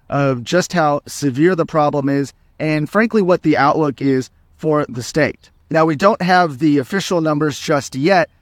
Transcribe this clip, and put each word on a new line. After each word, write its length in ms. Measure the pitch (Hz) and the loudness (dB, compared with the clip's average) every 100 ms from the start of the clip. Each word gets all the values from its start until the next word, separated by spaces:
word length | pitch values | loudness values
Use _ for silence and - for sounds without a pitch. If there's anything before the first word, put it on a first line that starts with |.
| - | -6
of 340 | 139 139 131 | -2 0 -2
just 280 | 113 175 175 | -2 -2 0
how 260 | 180 156 143 - | 0 0 0 -4
severe 480 | - 143 123 165 | -6 -4 2 2
the 120 | 185 147 | 2 -2
problem 420 | 160 147 147 135 | 0 0 0 -2
is 240 | 139 139 - _ - | -2 -4 -10 _ -8
and, 300 | 156 156 147 | -4 -2 -2
frankly, 320 | 202 226 220 | 0 0 0
what 220 | 185 180 | 2 2
the 160 | 160 135 | 2 2
outlook 420 | 139 151 151 131 | 2 2 -2 -2
is 300 | 139 135 127 _ _ _ | 0 0 -2 _ _ _
for 300 | 156 151 147 | -2 -2 -2
the 140 | 123 | -8
state. 480 | 117 - 139 - - _ - | -6 0 -2 -2 -16 _ -4
Now, 140 | 165 | 0
we 120 | 160 147 | 2 2
don't 260 | 196 214 | 2 2
have 360 | 175 180 175 131 | 2 2 2 0
the 200 | 156 143 | 0 2
official 420 | 127 196 - 180 | 0 -4 -2 -2
numbers 400 | 156 151 151 135 | 0 0 -2 -4
just 340 | - 147 - | -2 -2 -4
yet, 340 | 131 151 190 156 _ | -2 2 2 0 _